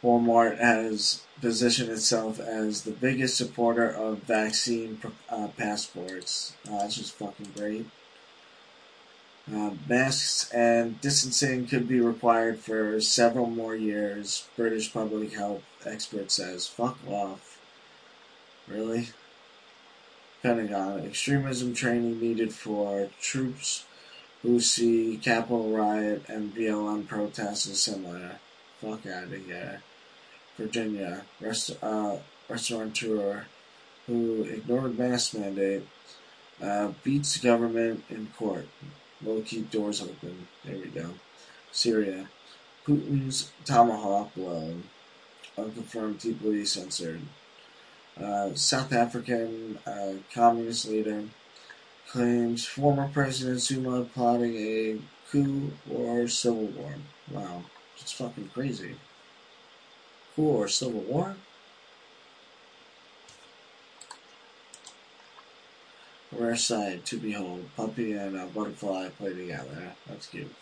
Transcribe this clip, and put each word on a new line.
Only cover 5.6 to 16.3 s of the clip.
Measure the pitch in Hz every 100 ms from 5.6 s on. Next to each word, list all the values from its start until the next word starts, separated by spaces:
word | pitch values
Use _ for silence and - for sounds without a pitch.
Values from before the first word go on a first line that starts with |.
| 107 104 - 92 90 92 - - - - -
Uh, | 104
that's | 101 104
just | 104
fucking | - 104 - 101 104
great. | 104 107 113 - - - - - - - - - - - - - - - -
Uh, | 107 104 95 143
masks | 120 135 139 - - -
and | 120 117 117 117 110
distancing | 143 143 131 123 139 127 123
could | 131 120
be | 127
required | 117 117 120 113 113 110
for | - 110 107 107
several | 110 - 117 123 117
more | 113 113
years, | 110 107 104 104 104 101 - - -
British | 117 110 107
public | 117 110 107 107
health | 104 101 101 - -
expert | - 110 - 104 98